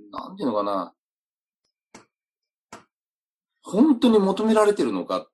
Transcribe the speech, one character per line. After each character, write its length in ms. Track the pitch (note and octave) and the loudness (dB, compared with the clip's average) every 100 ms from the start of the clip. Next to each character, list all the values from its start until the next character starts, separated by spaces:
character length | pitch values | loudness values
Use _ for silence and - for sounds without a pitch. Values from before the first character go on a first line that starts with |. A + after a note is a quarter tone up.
| G#2 | -18
な 200 | G2+ - | -16 -16
ん 40 | F#2+ | -10
て 80 | |
い 20 | C#3 | -6
う 40 | |
の 40 | |
か 80 | G#2 | -4
な。 320 | G2+ G2 F2 _ _ _ _ _ _ _ _ _ _ - _ _ _ _ _ _ _ - _ _ _ _ _ _ _ _ | -4 -4 -8 _ _ _ _ _ _ _ _ _ _ -20 _ _ _ _ _ _ _ -20 _ _ _ _ _ _ _ _
本 380 | - G3 D#4 B3 | -6 2 4 4
当 80 | B3 | 4
に 100 | A3 | 4
求 280 | F#3+ F#3+ A3 | 2 -2 0
め 80 | |
ら 100 | G#3+ | 2
れ 80 | G#3 | 2
て 100 | G3+ | 2
る 100 | C3 | -2
の 120 | F#2 | -4
か 140 | E2+ F#2 | -6 -6
っ 100 | - | -8